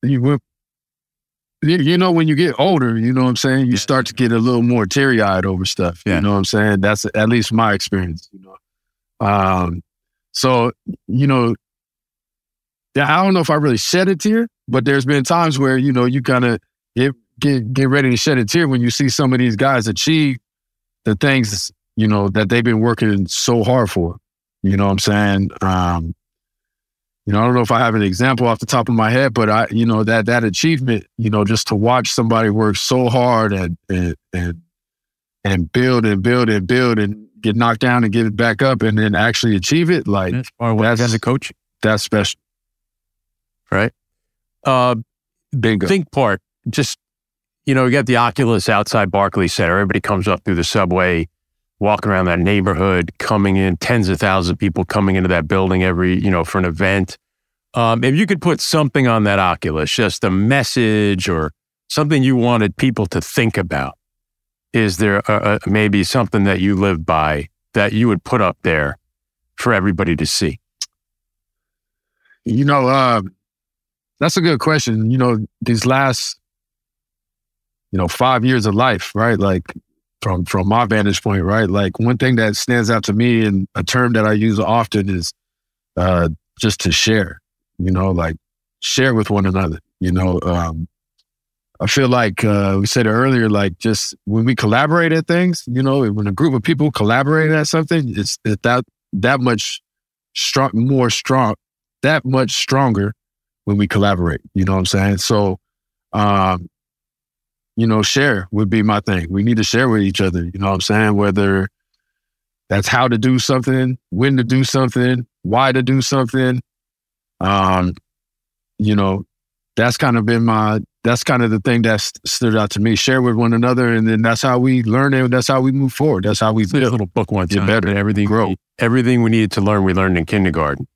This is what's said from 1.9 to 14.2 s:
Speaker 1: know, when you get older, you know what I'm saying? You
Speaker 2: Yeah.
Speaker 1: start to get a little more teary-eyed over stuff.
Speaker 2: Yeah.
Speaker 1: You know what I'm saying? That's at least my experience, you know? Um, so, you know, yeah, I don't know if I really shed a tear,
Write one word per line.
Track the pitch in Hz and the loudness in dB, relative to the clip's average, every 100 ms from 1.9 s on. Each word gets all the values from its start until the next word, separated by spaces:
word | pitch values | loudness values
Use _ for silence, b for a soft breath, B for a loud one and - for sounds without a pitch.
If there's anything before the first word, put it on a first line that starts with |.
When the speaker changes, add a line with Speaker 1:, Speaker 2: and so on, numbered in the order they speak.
| 180 | 2
Speaker 1:
know, | 185 | 2
when | 170 160 | 2 2
you | 143 | 2
get | 175 123 | 0 2
older, | 156 175 123 113 | 2 2 2 0
you | 117 | 0
know | 127 | 2
what | 127 | 0
I'm | 120 | 0
saying? | 139 131 131 | 0 0 0
You | |
Speaker 2:
Yeah. | 120 | 0
Speaker 1:
start | - 131 123 | 0 -2 -2
to | |
get | - 123 | -2 0
a | 117 | 2
little | 117 123 | 2 2
more | 120 120 104 | 2 2 0
teary-eyed | 139 139 120 104 95 92 | 0 2 2 2 0 0
over | 95 92 | -2 -4
stuff. | - 90 85 - | -2 -4 -4 -2
Speaker 2:
Yeah. | 85 | 0
Speaker 1:
You | |
know | 101 | 0
what | 101 | 0
I'm | 95 | 0
saying? | 110 107 101 | 0 2 2
That's | 101 107 107 - | 0 0 -2 -2
at | 110 | 2
least | 120 110 | 2 0
my | 113 113 | 0 0
experience, | 98 - 98 90 80 - | 0 -2 -4 -4 -8 -14
you | 98 | -20
know? | 95 95 _ _ _ _ _ _ 107 | -20 -20 _ _ _ _ _ _ -2
Um, | 101 95 92 87 87 - _ _ _ _ | 0 2 0 -2 -6 -14 _ _ _ _
so, | - 131 123 120 - - - - | -4 0 2 0 -4 -14 -16 -6
you | 110 139 | -2 0
know, | 131 117 110 _ _ _ _ _ _ _ _ _ _ _ _ _ - | 2 0 -2 _ _ _ _ _ _ _ _ _ _ _ _ _ -4
yeah, | 143 156 | 0 2
I | |
don't | 190 | 2
know | 185 | 2
if | 160 | 2
I | 156 | 0
really | 147 113 | 2 0
shed | - 175 185 | 0 0 0
a | |
tear, | 185 | 0